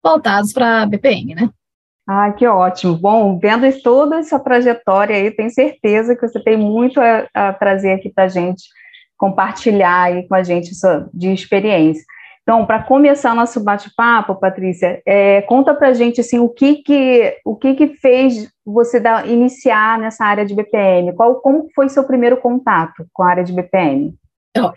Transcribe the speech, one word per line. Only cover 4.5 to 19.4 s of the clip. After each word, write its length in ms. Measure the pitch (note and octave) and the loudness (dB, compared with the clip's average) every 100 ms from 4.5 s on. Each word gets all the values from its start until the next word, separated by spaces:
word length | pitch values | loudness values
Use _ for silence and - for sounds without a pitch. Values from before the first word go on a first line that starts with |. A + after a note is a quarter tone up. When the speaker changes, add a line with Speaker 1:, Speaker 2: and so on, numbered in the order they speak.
| B3 B3 A#3 - F#3+ G#3 | 0 2 -2 0 0 0
Speaker 2:
aí, 160 | G#3 G3+ | 0 -2
tenho 180 | G#3 A3 | -4 -4
certeza 640 | B3 D4+ - G#3+ G#3+ A#3 B3 | 0 -2 -2 -2 0 0 -2
que 100 | A#3 | -4
você 160 | A#3 | -4
tem 140 | A3 A3 | -2 0
muito 420 | G#3 A3 B3 B3+ | 0 0 0 2
a, 280 | A#3 A3 - | 2 0 -2
a 180 | G#3+ G3+ | -4 -4
trazer 400 | G3 G3+ G3 G3 | -2 -2 0 0
aqui 160 | F#3+ G3 | -4 -4
pra 180 | - F#3 | -2 -2
gente, 360 | F#3 F3+ F#3 - _ - - _ - | 0 -4 -6 -12 _ -20 -20 _ -6
compartilhar 840 | G3 G3 F#3+ - A#3 G3+ F3+ F3+ | -4 -2 -4 -4 -2 2 2 2
aí 220 | F3+ F3+ F3+ | 0 -2 -2
com 80 | |
a 80 | F#3+ | -2
gente 300 | F3+ F3 F3 | 0 -4 -6
isso 160 | F#3 F#3+ D3+ - | -4 -2 -2 -4
de 180 | F3 F3+ | -6 -4
experiência. 720 | F#3+ - G3 G#3+ F#3 D#3 D#3+ - - - _ | -4 -2 -2 0 2 2 0 -8 -20 -20 _
Então, 240 | - A3+ A3 | 0 0 0
pra 160 | G3 | -2
começar 500 | - C4+ D4 C#4+ B3 | 0 2 4 2 0
nosso 300 | A#3 A#3+ A#3+ | 0 -2 -2
bate-papo, 720 | G#3 G3+ G#3 - A#3 A#3 - | -4 -4 -6 -2 0 0 -2
Patrícia, 640 | F#3+ F#3+ F#3+ F#3 F3 F3+ F3+ - | -4 -4 -2 -6 -4 -4 -4 0
é, 360 | G3+ G3 G3+ | 2 4 2
conta 300 | G3+ B3 C#4 | 2 2 2
pra 200 | D4 C#4 | 2 2
gente, 280 | A#3+ A#3+ A#3+ | 2 0 -2
assim, 200 | A#3 A#3+ | -2 0
o 80 | A#3+ | 0
que 280 | A#3 C#4 D4 | 2 0 2
que, 600 | C#4+ C#4+ C4 B3 G#3 - | 0 0 2 2 2 -2
o 100 | - | -10
que 200 | G#3+ C4+ | -4 -2
que 140 | C4+ D4 - | 2 0 0
fez 500 | C4+ B3 C4 A3+ G#3+ _ | 2 2 2 0 -8 _
você 340 | - G#3+ A#3 A#3+ | -4 -2 0 0
dar, 300 | A3+ A3+ - | 0 0 0
iniciar 720 | A#3 | 0